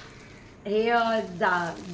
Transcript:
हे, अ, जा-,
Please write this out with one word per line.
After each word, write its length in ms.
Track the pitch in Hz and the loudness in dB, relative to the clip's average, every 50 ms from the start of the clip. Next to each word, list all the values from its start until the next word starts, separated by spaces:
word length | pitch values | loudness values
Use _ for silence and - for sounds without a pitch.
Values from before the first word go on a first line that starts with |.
| - - - - - - - - - - - - - | -18 -18 -18 -20 -20 -20 -20 -20 -20 -20 -20 -12 -4
हे, 240 | 202 202 214 226 233 | 0 2 2 4 4
अ, 300 | 240 233 226 226 226 220 | 4 4 4 4 2 0
जा-, 720 | 196 185 180 170 220 190 180 175 175 165 160 - - 185 | -2 -4 -4 0 2 2 2 2 0 -2 -4 -8 -10 -10